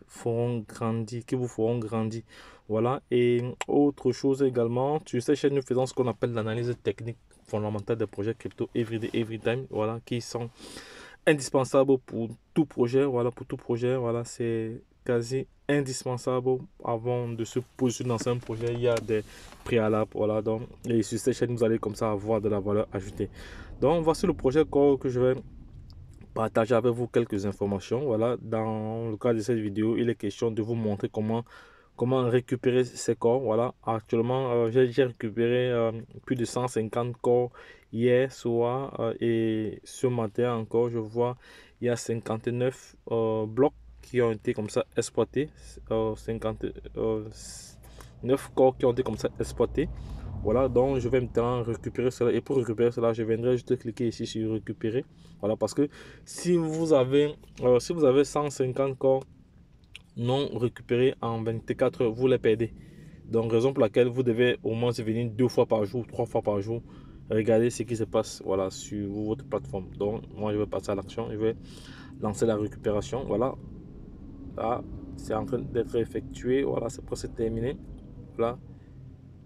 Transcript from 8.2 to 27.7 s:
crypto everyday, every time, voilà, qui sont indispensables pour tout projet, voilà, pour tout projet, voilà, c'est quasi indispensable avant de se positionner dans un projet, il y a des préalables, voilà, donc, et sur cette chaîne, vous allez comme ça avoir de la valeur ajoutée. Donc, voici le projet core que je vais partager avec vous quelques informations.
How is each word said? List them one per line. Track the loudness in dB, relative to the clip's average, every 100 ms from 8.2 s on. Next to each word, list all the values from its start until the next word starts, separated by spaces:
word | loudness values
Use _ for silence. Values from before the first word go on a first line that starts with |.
| -4 -4
crypto | -6 -6 -4 -2
everyday, | -2 -2 -2
every | -2 -2 -2
time, | -2 -2 -2
voilà, | -2 -2 -2 -4
qui | -6
sont | -4 -6 -8 -12 -18 -18 -18 -20 -20 -2 2
indispensables | 2 2 0 4 4 6 4
pour | 2 -6 -6 -8 _
tout | 0 0
projet, | 2 2 4 2
voilà, | 2 0
pour | -2 -10
tout | -8
projet, | -4 0 0 0
voilà, | 0 -2
c'est | -4 -4 -2 -2 -4 -8 -16 _
quasi | -2 0 0 -4 -6 _ 0
indispensable | 0 0 -4 -4 -4 0 0 2 0 -2 -10 -4
avant | -2 0 -2 -2
de | -4
se | -4 -4 -4 0
positionner | 0 0 -2
dans | -2 0
un | -2
projet, | -4 -4 -4
il | 0
y | 2
a |
des | 2 2 -2 -2 -12 -20 -12
préalables, | 0 2 4 2 0
voilà, | 0 0 0
donc, | 0 -2 -6 -10 0
et | 0
sur | 2 0
cette | 0 0
chaîne, | 0 2
vous |
allez | 2 2
comme | -2 -2
ça | -2
avoir | -2 0 0
de | 2
la | 0
valeur | 0 0 0
ajoutée. | -4 -6 -6 -6 -8 -16 -16 -14 0
Donc, | 2 4
voici | 4 2 2
le |
projet | 2 2 4
core | 4 6 6 4
que | 2
je | 2
vais | 2 2 -4 -18 -20 -20 -20 -20 -20 -20 -10 -4
partager | 0 2 4 4
avec | 4
vous | 0 0
quelques | 0 2 0 -2
informations. | -2 -2